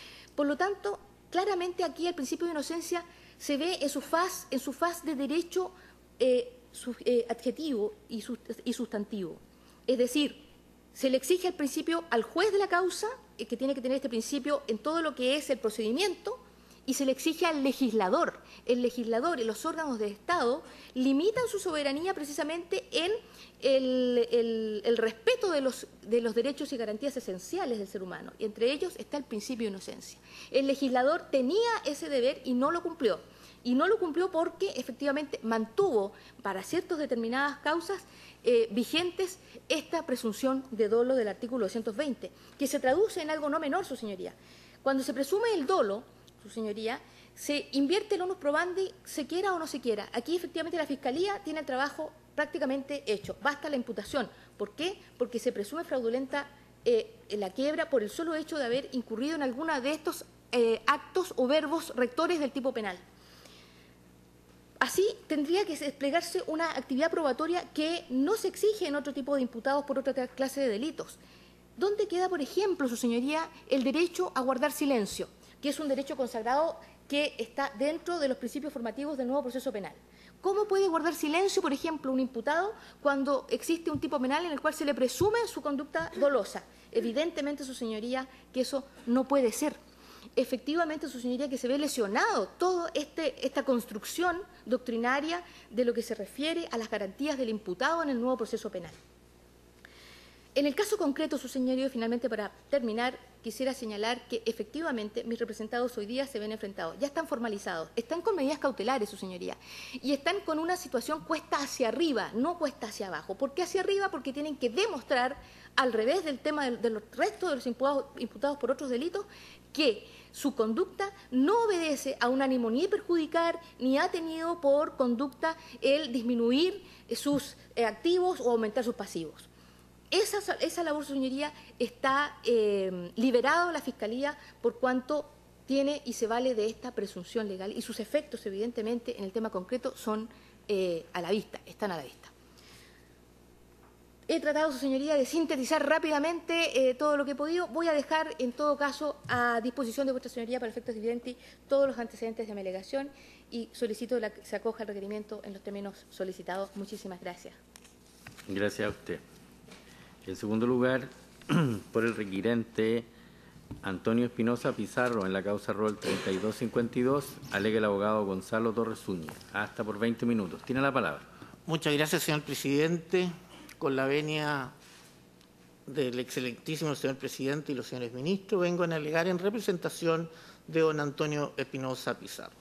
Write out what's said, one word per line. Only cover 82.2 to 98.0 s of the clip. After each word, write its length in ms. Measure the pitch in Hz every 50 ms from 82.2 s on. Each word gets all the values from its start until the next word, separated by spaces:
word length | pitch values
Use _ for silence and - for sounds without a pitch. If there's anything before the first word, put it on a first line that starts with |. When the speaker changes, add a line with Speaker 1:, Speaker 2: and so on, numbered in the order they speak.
| 262 247 - 233 214 285 302 330 381 415 - - - - - -
Speaker 1:
cuando 460 | - 285 277 277 269 285 277 - - -
existe 400 | - - - - 330 330 330 339
un 100 | 302 269
tipo 200 | 320 269 311 277
penal 260 | 254 254 277 311 349
en 60 | 339
el 100 | 294 -
cual 140 | - 302 302
se 100 | - 311
le 80 | 285 277
presume 460 | - 262 240 - - 359 427 440 480 453
su 120 | 370 - 302
conducta 520 | - 294 285 262 294 - - 320 330 - - 381
dolosa? 440 | 285 285 277 240 190 - - 185 - - - - - -
Evidentemente, 720 | - - 214 233 214 277 311 339 339 320 277 285 294 285 285
su 100 | 262 254
señoría, 540 | - 240 220 220 214 220 247 262 262 262 - - - - - -
que 80 | 254
eso 240 | 247 - 285 262 262 - - - -
no 200 | 233 240 262 254
puede 240 | - 285 277 254 220
ser. 240 | 214 - - - - - - - - - - - - - - - -
Efectivamente, 720 | 254 254 - 262 233 - 285 302 349 330 302 311 302 330 277
su 100 | 262 247
señoría, 300 | 240 247 247 247 285 262
que 80 | 269
se 100 | 240 -
ve 120 | 240 269 285
lesionado 680 | 302 277 - 254 214 190 208 285 392 453 392 254 190 - - -
todo 300 | 349 370 370 349 339 - -
este, 500 | 302 285 - - 330 320 277 - - -
esta 200 | 262 - 285 -
construcción 760 | - 247 240 - - 202 214 - - - 320 349 359 339 359 415 - - - -
doctrinaria 760 | 214 247 247 - - 226 226 233 247 269 285 294 320 339 349 349 - - - - -
de 120 | 214 226 254
lo 120 | 240 226
que 80 | 233 226
se 100 | - 220
refiere 540 | - 196 - - - 294 311 330 339 330 -
a 80 | -
las 140 | 233 220 220
garantías 480 | 226 202 202 190 190 - 277 302 285 262
del 100 | 254 220
imputado 540 | 220 208 - 185 175 - 262 302 330 339